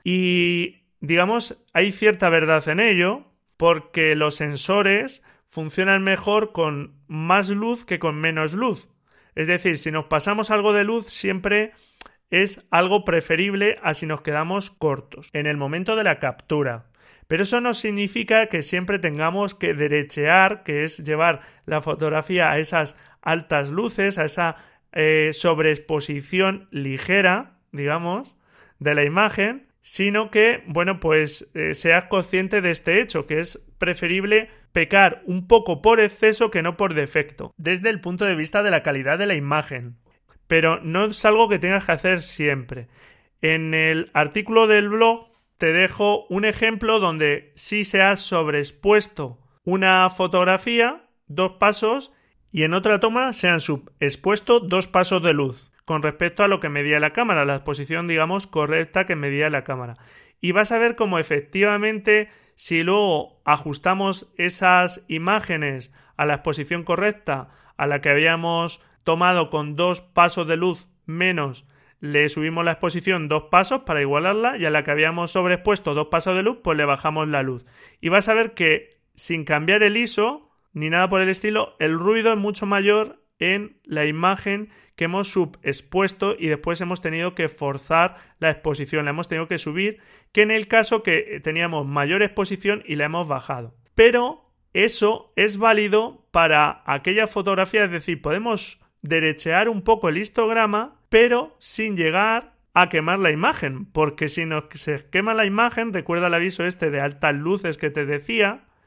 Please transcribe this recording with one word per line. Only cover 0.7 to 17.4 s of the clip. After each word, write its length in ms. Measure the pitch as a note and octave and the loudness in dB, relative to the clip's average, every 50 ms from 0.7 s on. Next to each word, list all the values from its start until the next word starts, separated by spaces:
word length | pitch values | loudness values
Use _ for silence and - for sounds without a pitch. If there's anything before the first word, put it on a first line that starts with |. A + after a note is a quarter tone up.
| - _ _ _ _ _ | -8 _ _ _ _ _
digamos, 600 | - D3 E3 E3+ F3+ F#3+ A3+ A#3+ A#3 - - - _ _ - | -6 -2 0 0 2 0 0 -2 -4 -6 -10 -14 _ _ 0
hay 180 | E3+ F#3 G3+ F#3+ | 0 2 2 0
cierta 380 | - A3 G#3+ G#3 F3+ G3 F3 | 2 2 2 2 4 2 4
verdad 360 | E3 E3 D#3 D#3 D#3+ D#3 D3 D#3+ | 4 4 4 4 2 2 2 0
en 120 | D#3 F3+ | 0 2
ello, 460 | A3 A#3 G3+ F3 F3 F#3 A3 C#4 - _ _ _ _ _ _ - | 2 2 4 2 2 0 0 -4 -8 _ _ _ _ _ _ 0
porque 580 | E3 E3+ E3+ D#3+ D3+ - - E3+ D#3+ D#3 D3+ | 2 2 2 2 -2 -6 -2 0 2 2 2
los 200 | D3+ D3+ D3+ D3 | 2 0 0 -2
sensores 840 | - D#3 D3 D3 C3+ - - F#3+ G3+ G3+ G3 G3 G#3 B3 C4+ - - _ _ _ _ _ _ - | -4 -6 -6 -6 -4 -2 0 2 2 2 2 2 2 0 -4 -10 -16 _ _ _ _ _ _ -12
funcionan 500 | - D#3+ D#3 - - F#3 G3 G3 G3 F#3+ | -10 -10 -6 -4 -2 0 2 2 2 2
mejor 500 | F#3+ F#3+ F#3 F#3+ G3+ G#3 G#3+ A3 G#3+ - | 0 0 0 0 0 0 2 0 0 -2
con 420 | E3+ E3 D#3 D3 C#3+ C#3+ - - _ _ | -2 -2 -2 -2 -4 -8 -12 -16 _ _
más 440 | - D#3 D#3 D#3+ E3+ F#3 G3+ G3 F#3 | -10 -8 -4 0 2 2 2 2 0
luz 340 | G3+ G3+ G#3+ A#3 A#3+ A#3 - | -2 -4 -2 -4 -4 -6 -6
que 140 | - F#3 E3 | -6 -6 -4
con 180 | E3+ E3 D3 | -2 -4 -4
menos 380 | D3+ D#3 E3 D#3+ D#3 D#3 D#3 D#3+ | -2 -2 -2 -2 -2 -2 -4 -2
luz. 340 | G3 B3 B3+ F#3+ - - _ _ _ _ _ _ _ _ _ - | -2 -2 -4 -4 -6 -10 _ _ _ _ _ _ _ _ _ -8
Es 120 | - D#3 | -4 -2
decir, 300 | D#3+ F3+ F3 - F#3+ E3 | 0 0 0 0 -2 -2
si 140 | C#3 - D#3+ | -2 -4 -6
nos 160 | D#3 D#3 D3 | -6 -6 -4
pasamos 440 | - - D#3 D3 G3+ G#3 G#3 G#3+ G#3 | -2 -2 -2 0 -2 -2 -2 -2 0
algo 220 | G#3+ G#3+ G3+ G#3+ G#3 | 0 0 2 2 2
de 120 | G#3 G3+ | 2 2
luz, 220 | G#3 A3+ A#3 G#3 | 0 -2 -4 -6
siempre 640 | - - - - G3 F#3+ F#3 F3+ G#3 G3+ G#3 G#3+ A3 - _ _ _ _ - - - _ _ _ - | -6 -8 -6 -4 -4 -4 -4 -2 -2 0 0 -2 -2 -8 _ _ _ _ -20 -20 -20 _ _ _ -2
es 360 | - F3 G3 G3+ G3 - - _ | 0 0 0 0 -4 -8 -6 _
algo 340 | - E3 F3+ F#3 G3 G#3 G3+ | 2 2 2 4 2 0 0
preferible 720 | F#3+ E3+ E3 D#3 - E3 D#3+ F#3+ G3+ G3 G3 G3+ G#3 A3 - - | 0 0 0 0 0 0 0 0 -2 -2 0 0 0 -2 -2 -2
a 100 | F3+ D#3 | -4 -4
si 140 | - - | -4 -4
nos 160 | D#3 D#3 D3 - | -6 -8 -6 -6
quedamos 480 | D3+ D3 D3+ D#3 E3+ F#3 G3+ G3 - | -4 -4 -4 -2 -4 -4 -6 -8 -10
cortos 580 | - - - D#3 C#3 C3 A#2 - - - D3+ - - | -8 -4 -2 -2 -2 -4 -8 -14 -20 -20 -16 -10 -8
en 100 | D3 D3 | -6 -4
el 140 | D3+ D3+ D3 | -4 -4 -4
momento 360 | C#3+ C#3 D3+ E3+ F#3 F3+ A3 | -4 -6 -6 -6 -4 -2 -2
de 100 | A3 G#3+ | 0 0
la 140 | F#3+ D#3 - | 0 0 0
captura. 680 | - C3+ A#2+ - - - D#3 D3+ C#3+ C3 A#2 A2+ - _ _ _ _ _ - _ _ - | -2 -6 -6 -8 -8 -4 -2 -2 -2 -2 -4 -8 -12 _ _ _ _ _ -20 _ _ -4
Pero 140 | - E3 | -2 -2